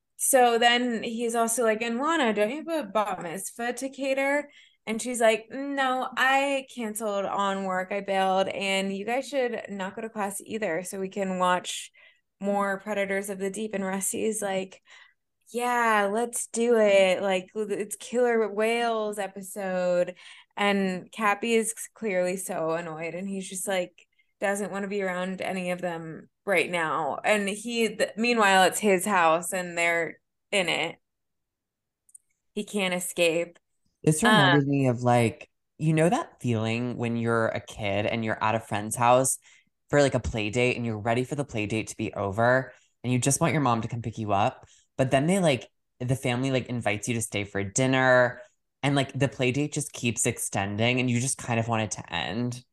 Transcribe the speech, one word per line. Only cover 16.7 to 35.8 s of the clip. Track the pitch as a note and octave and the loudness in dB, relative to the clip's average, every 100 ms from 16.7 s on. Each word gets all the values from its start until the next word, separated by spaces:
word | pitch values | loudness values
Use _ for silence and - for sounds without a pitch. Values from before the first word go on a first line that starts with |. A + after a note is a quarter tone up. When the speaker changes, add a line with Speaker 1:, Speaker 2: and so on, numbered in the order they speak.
| A3+ | 6
Speaker 1:
it. | G#3 G3 F#3+ F3 | 8 8 6 4
Like, | G3 F#3 F#3 | 2 0 -2
it's | A3 G#3 F3+ - - | -8 -6 -4 -6 -10
Killer | - A#3 B3 A3+ G#3+ | -4 0 2 2 0
Whales | G3+ A3 A#3 A#3 A3+ G#3+ G3+ | 0 0 0 0 -2 -2 -4
episode." | F#3+ G3+ F#3+ G#3+ F#3+ F#3 F3+ F3 F3+ F3+ - - - - | -8 -10 -12 -8 -4 -2 2 2 0 -4 -18 -20 -12 -2
And | G3+ G3+ F#3+ F#3 - | 0 2 0 -2 -8
Cappy | - G#3+ G3+ A#3 | -2 0 0 2
is | A3+ A3 - - | 0 0 -6 -12
clearly | - A3 F#3 F3+ F#3+ | -8 -4 0 0 -2
so | - F3 D#3+ | -6 -4 -2
annoyed, | E3 E3+ D#3 E3 | -2 -6 -8 -8
and | E3+ G3 | -8 -8
he's | F#3+ F#3 | -8 -8
just, | F#3+ - | -8 -4
like, | F#3 F3+ _ _ _ _ - | -2 -4 _ _ _ _ -6
doesn't | G3+ G3+ G3 | -4 -2 -4
wanna | G3 G3 | -6 -6
be | G3+ | -4
around | F#3+ F3+ F#3 F#3 | -4 -4 -6 -6
any | - F#3+ F3+ | -6 -4 -4
of | F3+ | -4
them | F3+ E3 D#3+ D3+ - _ | -4 -6 -10 -14 -18 _
right | G3 F3+ C#3 | 0 0 2
now. | F3 D#3+ D3 D3 - | 0 0 -2 -2 -2
And | - G#3 G3 | 0 0 0
he, | G#3+ A#3+ A#3 A3 - | -6 -4 -2 0 0
th-, | - G#3 | -4 -2
meanwhile, | A#3+ A#3 G3 F#3+ | 0 4 6 6
it's | F3+ - | 6 4
his | G#3 F#3 | 2 2
house, | G#3 F#3+ E3 E3 F3 | 2 4 4 2 0
and | F#3+ F3 E3+ | -6 -6 -2
they're | E3+ E3+ E3 - _ _ - | 0 0 -2 -8 _ _ -4
in | G3+ E3+ | 0 0
it. | D3 D#3+ - _ _ _ _ _ _ _ _ _ _ _ - _ _ _ | 0 -4 -8 _ _ _ _ _ _ _ _ _ _ _ -20 _ _ _
He | G#3+ | -10
can't | G#3 G#3 F#3 | -6 -2 -2
escape. | F3+ F#3 - E3+ E3 E3+ - _ _ _ _ | -2 -4 2 2 2 -4 -10 _ _ _ _
Speaker 2:
This | D#3 D#3 | 0 4
Speaker 1:
Uh, | A3 | 6
Speaker 2:
reminded | E3 E3+ D#3 C#3 | 6 8 6 4
me | C#3 C3 | 2 2
of, | A#2+ | 2
like, | B2 A#2+ A2+ - - _ _ | 4 4 4 -2 -16 _ _
you | - | -4